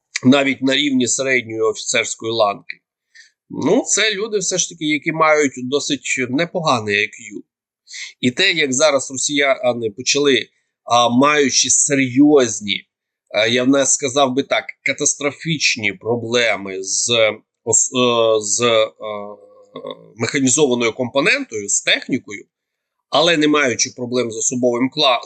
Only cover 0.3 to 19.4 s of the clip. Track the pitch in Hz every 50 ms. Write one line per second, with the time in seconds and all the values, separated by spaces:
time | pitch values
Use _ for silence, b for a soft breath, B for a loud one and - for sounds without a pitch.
0.3 | 135 143 139 135 131 113 131 135 135 139 147 147 135 127 123 113 - - 131 135
1.3 | 131 123 113 110 110 110 110 110 107 - - - - 120 110 - - - 113 113
2.3 | 113 117 107 101 98 80 80 - - - _ _ _ _ _ b b b b b
3.3 | b b _ _ - - 113 139 196 262 320 - - 202 208 220 208 190 214 233
4.3 | 214 202 180 - 196 175 - - 175 165 156 151 151 143 - 165 156 160 160 156
5.3 | 156 151 151 135 - 127 123 127 139 143 135 - 143 131 - - - - 127 117
6.3 | 123 147 170 170 - 185 160 156 131 117 107 104 101 104 107 107 - - 117 107
7.3 | 104 92 - _ _ _ _ _ _ _ _ B B B B B B B - 123
8.3 | 123 - 185 196 180 160 151 135 127 131 156 151 139 135 - - 135 123 - -
9.3 | 147 143 143 139 131 - - 123 120 120 117 110 101 - 127 - - 143 147 139
10.3 | 131 110 107 - _ _ _ _ _ _ _ - 117 120 120 120 120 123 139 147
11.3 | 151 151 143 127 113 - - 131 - - - - 143 135 135 127 120 131 147 147
12.3 | 151 143 127 113 104 - 104 101 95 - - _ _ _ _ _ _ _ _ _
13.3 | - 101 110 113 117 123 127 131 139 139 135 - - - 143 127 123 143 143 131
14.3 | 127 139 131 - 113 110 - - - _ _ - 135 - 147 - - - 143 143
15.3 | 131 - - 160 160 139 - - - - 107 101 95 92 - 107 120 120 110 113
16.3 | 117 123 120 113 101 95 98 98 95 95 95 95 - - - 113 120 117 110 107
17.3 | 107 107 - _ _ _ _ 117 110 - - - 127 127 123 123 120 117 113 113
18.3 | 110 110 107 104 - - 120 120 113 110 110 110 - _ 104 107 107 104 101 104
19.3 | 104 104